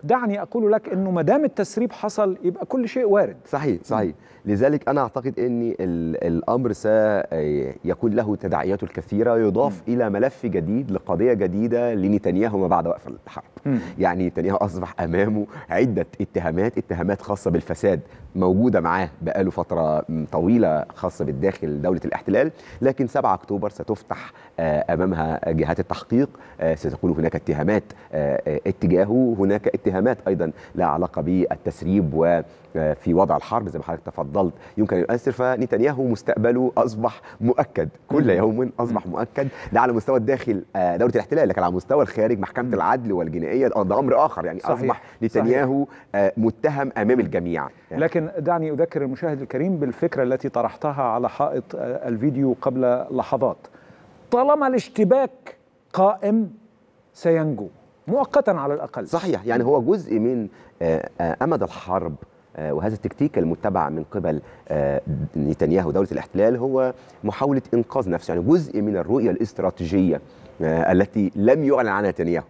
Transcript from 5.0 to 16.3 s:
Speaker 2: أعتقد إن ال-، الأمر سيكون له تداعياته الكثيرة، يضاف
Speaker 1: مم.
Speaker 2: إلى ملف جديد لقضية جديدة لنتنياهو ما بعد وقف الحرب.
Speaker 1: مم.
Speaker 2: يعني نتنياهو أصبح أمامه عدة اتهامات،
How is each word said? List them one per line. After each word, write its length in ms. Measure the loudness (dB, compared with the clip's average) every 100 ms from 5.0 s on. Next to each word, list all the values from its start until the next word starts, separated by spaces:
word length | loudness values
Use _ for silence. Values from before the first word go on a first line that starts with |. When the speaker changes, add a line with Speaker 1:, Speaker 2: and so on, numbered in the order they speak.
Speaker 2:
أعتقد 380 | 0 -4 -6 -4
إن 360 | -2 0 -2 -2
ال-، 460 | -2 -2 -2 -2 0
الأمر 460 | -2 0 0 0
سيكون 1400 | -2 2 4 4 2 -2 -2 -2 -2 -4 -6 -6 -2 0
له 220 | 0 0 -2
تداعياته 480 | -2 -2 -2 -2
الكثيرة، 540 | -4 -10 -4 0 2 4
يضاف 440 | 4 2 0 -2 -4
Speaker 1:
مم. 60 |
Speaker 2:
إلى 160 | 0 0
ملف 360 | 2 0 0 -4
جديد 440 | -2 0 -2 -2
لقضية 420 | -6 -2 2 2
جديدة 600 | 2 0 0 0 0 0
لنتنياهو 640 | 0 2 2 2 0 0 0
ما 80 | 2
بعد 200 | 2 0
وقف 220 | -4 -8
الحرب. 360 | -16 -16 -18 -16 -10 -2
Speaker 1:
مم. 120 | -2 -4 -2
Speaker 2:
يعني 280 | 0 2 -2
نتنياهو 300 | 0 0 0
أصبح 440 | 0 -2 -8 -6
أمامه 460 | -2 2 2 0 -4 -10 -4
عدة 360 | 0 2 0 -4 -6
اتهامات، 580 | -4